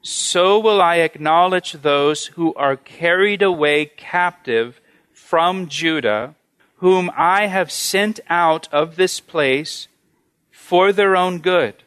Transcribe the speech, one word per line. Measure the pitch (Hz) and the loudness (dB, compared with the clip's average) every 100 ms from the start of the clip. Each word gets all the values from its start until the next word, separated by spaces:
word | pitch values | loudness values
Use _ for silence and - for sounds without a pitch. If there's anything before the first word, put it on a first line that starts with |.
so | - - - 180 185 208 | -10 -8 -4 0 2 4
will | 220 202 | 2 2
I | 175 170 | 2 2
acknowledge | 160 151 151 165 180 185 - | 0 -2 0 2 2 0 -4
those | 156 147 143 143 151 - | -6 -2 2 2 -2 -8
who | - 165 - | -4 -4 0
are | 139 139 | -2 -2
carried | - - 170 180 202 202 | -8 -6 -2 2 0 2
away | 196 170 151 147 151 | 0 2 2 0 -2
captive | - - 180 180 - - 113 117 123 _ _ _ | -10 -6 -2 -2 -4 -4 -2 -2 -8 _ _ _
from | _ _ 165 170 190 175 | _ _ 2 2 -2 -8
Judah, | 143 165 156 120 107 127 160 _ _ _ _ | -4 -2 0 -2 -2 -4 -14 _ _ _ _
whom | 180 185 180 - | 2 2 0 0
I | 170 190 208 | 0 2 0
have | 190 175 | -2 -4
sent | - - 190 214 220 - | -6 -4 -2 -2 -4 -4
out | 170 170 160 - | 0 2 0 -2
of | 147 160 165 | -4 -4 -2
this | 185 - | -2 -2
place | _ 165 139 135 160 - - _ _ _ _ _ _ | _ -2 0 0 -4 -14 -18 _ _ _ _ _ _
for | _ - 175 190 | _ -2 2 2
their | 196 196 190 | 2 2 2
own | 180 175 | 0 -2
good | 170 180 123 - | 0 0 0 -6